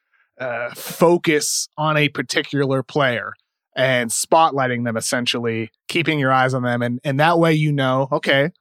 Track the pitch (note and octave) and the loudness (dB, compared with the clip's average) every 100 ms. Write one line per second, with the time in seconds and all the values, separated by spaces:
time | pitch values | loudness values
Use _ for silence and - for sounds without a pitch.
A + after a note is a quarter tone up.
0 | _ _ _ _ B2+ A#2 A#2+ - - - | _ _ _ _ -8 -6 -8 -10 -14 2
1 | E3+ F3 E3+ D3+ - - - - D#3 D3+ | 2 4 2 0 0 -4 -6 -4 -2 2
2 | D3 D3 B2+ E3 - C#3 C3+ C3+ - D3+ | 0 -2 -4 -4 -2 -2 0 -2 -2 0
3 | C3+ A2+ G2 - _ _ _ - C3 B2 | 0 0 -6 -14 _ _ _ -2 0 0
4 | A#2 - - E3 D#3+ C3+ B2+ A#2+ A#2+ A2 | 0 -4 2 4 4 2 -2 -2 -4 -4
5 | - B2+ A#2+ B2 A#2 A2+ A2 _ - F3 | -4 -2 -2 -4 -4 -4 -6 _ -6 -2
6 | D#3+ D3+ C3 C3 C3 B2+ B2 A#2+ A#2+ B2 | 0 0 2 2 2 0 -2 -2 -2 -4
7 | D3+ C#3 D#3 E3+ E3 D#3 D3+ C#3+ C3 C3 | -2 2 2 4 4 2 0 0 0 0
8 | C3+ D3+ E3 C#3 D#3 - | -2 -2 2 2 2 -4